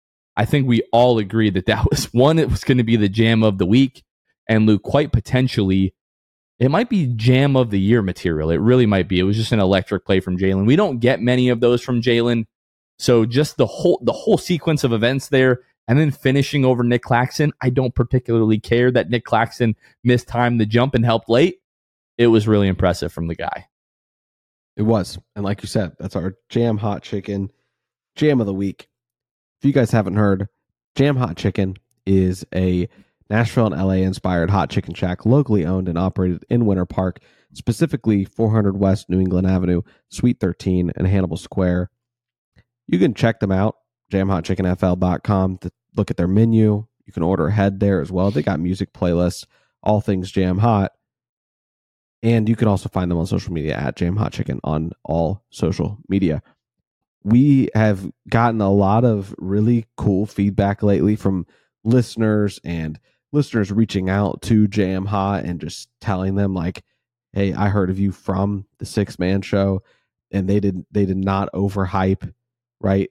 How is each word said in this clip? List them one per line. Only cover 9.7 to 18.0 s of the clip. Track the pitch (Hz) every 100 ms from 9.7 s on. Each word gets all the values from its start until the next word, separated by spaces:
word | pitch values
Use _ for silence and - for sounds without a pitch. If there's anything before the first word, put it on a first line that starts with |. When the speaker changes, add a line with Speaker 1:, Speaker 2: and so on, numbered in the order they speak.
| 95 - 98
Speaker 1:
play | - 95
from | 92 90
Jalen. | 95 95 104
We | 160
don't | 202 123
get | 120 131
many | 120 127 127
of | 117
those | 120 120
from | - 123
Jalen. | 120 117 120 117 113 _ _ _ _ -
So | - 117
just | 113 120 151 -
the | 117
whole, | - 175 -
the | 120
whole | - - 202
sequence | - 170 - 147
of | 127
events | 113 117 135 -
there, | 135 131 123 _ _ -
and | 131
then | 156
finishing | 139 131 139 135 147
over | 127 123
Nick | 120 120
Claxton. | - 120 127 - 147 -
I | 131
don't | 127 131
particularly | -